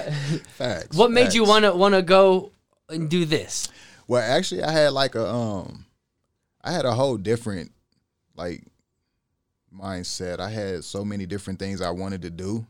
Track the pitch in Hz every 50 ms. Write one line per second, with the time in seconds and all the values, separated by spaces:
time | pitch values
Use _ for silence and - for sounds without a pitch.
0 | - - 151 147 139 143 160 - - - - - 135 123 98 82 - - - 165
1 | 226 240 233 240 247 - 208 233 220 202 208 214 214 202 175 175 196 202 202 190
2 | 190 165 190 190 196 190 185 190 196 - - _ _ _ _ _ _ - 160 165
3 | 165 151 165 180 170 151 151 123 95 - - - - - - - - - - -
4 | _ - 120 123 110 113 131 165 185 - 180 175 - 151 160 156 151 143 135 135
5 | 135 131 - 113 113 90 113 120 117 110 104 92 - - - - - _ _ _
6 | _ _ _ _ _ _ _ _ _ _ _ _ - - 165 170 135 127 113 120
7 | 135 139 123 104 90 101 - - - 110 98 90 73 - _ _ _ _ _ _
8 | _ _ _ _ _ _ _ - 85 87 80 - - _ _ _ _ _ _ _
9 | _ _ _ _ _ _ _ _ _ _ _ _ _ _ - 95 98 98 95 90
10 | 90 - - - 92 87 87 85 90 101 110 110 104 98 92 85 73 - - 98
11 | 104 104 104 101 95 85 101 98 - 95 95 - 95 98 98 90 92 87 85 90
12 | 95 95 98 92 85 87 85 85 92 95 107 113 113